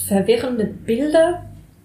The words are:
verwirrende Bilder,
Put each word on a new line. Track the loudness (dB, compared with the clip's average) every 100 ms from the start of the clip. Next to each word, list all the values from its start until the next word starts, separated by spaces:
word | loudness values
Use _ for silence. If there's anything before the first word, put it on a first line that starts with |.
| -2
verwirrende | 0 2 0 0 -2 -4
Bilder, | -4 -4 -2 2 4 4 0 -10 -20 -20 _